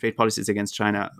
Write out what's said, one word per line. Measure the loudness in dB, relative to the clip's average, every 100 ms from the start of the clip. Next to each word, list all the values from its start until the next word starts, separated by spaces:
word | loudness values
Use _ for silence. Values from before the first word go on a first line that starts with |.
trade | -2 2
policies | 2 2 -2
against | 0 -2
China | 0 0 0 -4 -8